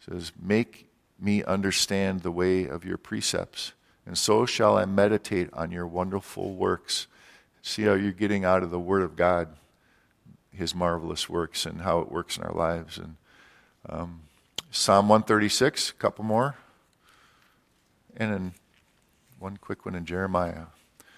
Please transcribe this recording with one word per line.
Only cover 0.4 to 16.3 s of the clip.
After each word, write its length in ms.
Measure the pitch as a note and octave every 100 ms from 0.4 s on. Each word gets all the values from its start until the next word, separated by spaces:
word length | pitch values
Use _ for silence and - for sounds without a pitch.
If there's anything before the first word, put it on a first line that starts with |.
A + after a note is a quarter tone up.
| F#2 G#2+ A#2+ - - _ _ _
me 280 | G2 G#2 -
understand 800 | F#2+ G2 - - G2 G2 F#2
the 80 | F2
way 360 | E2+ F#2 F#2 D#2+
of 160 | D#2+
your 140 | F2+ F2
precepts, 760 | - A2 - F2+ F2+ - - - _ _ -
and 120 | F2
so 280 | - A2 A#2+
shall 320 | - G#2+ G#2
I 60 |
meditate 680 | G2 G2+ G#2 G#2 - G2 F2
on 180 | - E2+
your 160 | F2 F2
wonderful 680 | F2 F#2 G2 - G2 F#2+ F#2
works." 520 | F#2+ F2+ - - - _ - - _ _
See 220 | - -
how 100 | G#2
you're 180 | G2 G2+
getting 320 | F#2 G#2 G2+
out 200 | F#2 F#2
of 60 | F2+
the 80 | F2+
Word 240 | F2 G2
of 140 | F2 D#2
God 400 | F2 F2 D#2+ D#2+ _ _ _ _ _ _ - - _
his 220 | G2 E2+
marvelous 540 | F2+ F2 E2+ E2 D#2+ -
works 380 | E2+ D#2+ - D#2+
and 160 | E2
how 180 | F2+ E2+
it 100 | -
works 280 | E2+ E2+ -
in 60 |
our 100 | E2
lives. 440 | E2 E2 E2+ D#2+ -
And, 200 | E2 D#2+ _ _ - _ _ _ -
um, 320 | D#2+ E2+ E2 D#2+ _ _ - -
Psalm 380 | - - G2 G#2
one 140 | G#2+
thirty-six, 680 | A2 G#2+ G#2 - C3 - -
a 40 |
couple 300 | - G#2 -
more. 320 | A2